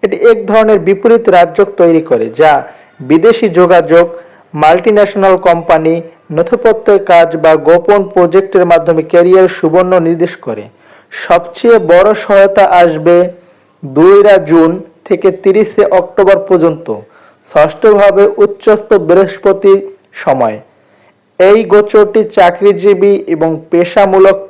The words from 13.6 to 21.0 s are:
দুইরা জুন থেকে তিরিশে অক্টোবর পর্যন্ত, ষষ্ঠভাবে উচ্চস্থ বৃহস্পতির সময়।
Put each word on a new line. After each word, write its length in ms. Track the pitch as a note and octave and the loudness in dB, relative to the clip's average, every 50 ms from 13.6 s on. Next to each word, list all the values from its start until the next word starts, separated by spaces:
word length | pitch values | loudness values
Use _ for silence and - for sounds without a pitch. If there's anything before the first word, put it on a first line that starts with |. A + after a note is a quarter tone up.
| _ _ _ _ - | _ _ _ _ -18
দুইরা 520 | C#3+ C3 D3 E3 F#3 G3+ G3+ G3+ G#3 G3+ F#3+ - | -8 -2 2 2 4 4 4 4 4 2 2 2
জুন 260 | D3+ D#3+ E3 D#3+ E3 E3+ F#3+ - - _ _ _ | 0 0 2 2 0 -2 -6 -10 -18 _ _ _
থেকে 220 | - G#3 - - G3 F3 - | -6 -6 -2 -2 -4 -4 -2
তিরিশে 420 | - G3 F#3+ G#3+ A3 G#3+ - - G3+ G3 - F#3 | -2 -2 0 0 -2 -2 0 -2 -2 0 0 -2
অক্টোবর 380 | - - - - G3 F#3 G3 F#3+ - | -2 -4 -4 -2 2 2 2 0 0
পর্যন্ত, 420 | - F#3+ E3+ D#3+ E3+ D#3 D#3+ - - A2+ G#2 G#2+ _ _ _ _ _ _ _ _ _ | -2 -2 0 0 -2 -2 -4 -10 -12 -12 -12 -12 _ _ _ _ _ _ _ _ _
ষষ্ঠভাবে 720 | - D3+ D3+ D3+ - - - A3 G#3+ G3+ G3+ G3+ G3 F#3+ G3+ G3+ G3+ - | 0 0 0 0 -2 0 0 2 2 4 2 2 2 2 0 0 0 0
উচ্চস্থ 520 | G#3 G3+ - - - A3 G#3+ G#3+ G#3+ - A3 G3 E3+ | -2 -2 -2 -4 -2 -2 -2 -2 0 -2 -2 -2 0
বৃহস্পতির 760 | D#3 F3 F#3 G3 F#3 - - - G3+ F#3+ F#3+ - G3 G3 G3 G3 - - _ _ _ _ - - | 0 2 2 2 -2 -4 -4 -2 -2 -2 0 2 0 0 0 -2 -8 -18 _ _ _ _ -10 -4
সময়। 340 | - C3+ C3 A#2+ A2 G#2+ G#2+ _ _ _ _ _ _ _ _ | -4 -2 -2 -2 -6 -6 -10 _ _ _ _ _ _ _ _